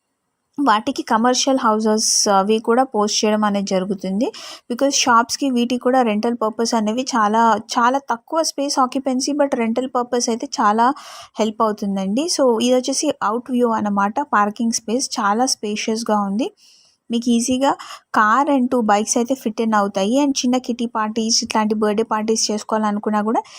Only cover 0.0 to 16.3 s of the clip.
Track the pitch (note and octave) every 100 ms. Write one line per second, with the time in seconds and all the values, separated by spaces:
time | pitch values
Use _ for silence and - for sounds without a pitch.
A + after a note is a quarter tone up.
0 | _ _ _ _ _ - C#4+ G#3+ A3+ C#4
1 | - A3+ B3 B3+ - C4 B3 G#3+ A3 A3
2 | A3+ - G#3+ G3 G3 A3 - A#3 C4+ G#3
3 | G#3 - G#3+ G#3+ G#3+ G3+ G3 F#3+ F#3 G3
4 | F#3+ F#3+ D#4 - - - - A#3+ C#4 C#4
5 | C4+ A3+ A#3 - C#4 B3 A#3+ B3 B3+ C4
6 | A#3+ G#3 A#3+ A#3 A3 A3+ A#3 A#3 G#3+ A#3
7 | C4 B3 G#3 A3 A#3 G#3 - - A#3+ C4+
8 | - A#3 - D#4+ D#4 - C#4 C#4+ B3+ C4+
9 | C4+ B3+ C#4 D4 C#4 B3+ A3+ A#3+ B3+ B3
10 | A#3+ B3 A#3+ A3+ C#4+ - G#3+ A3 A#3+ -
11 | - - - - A3 G#3+ A3 G#3+ G3+ G3
12 | F#3+ A3 E4+ - C4+ A3+ B3 B3+ B3+ C4+
13 | D4+ - G3 A#3 - B3 A#3+ A3 G#3 G3+
14 | G3+ B3 D4 G#3+ G3+ G#3 A3+ A3+ - A#3+
15 | - - G3+ G#3+ C4 - G#3 G#3+ - A3+
16 | A3+ G#3+ G3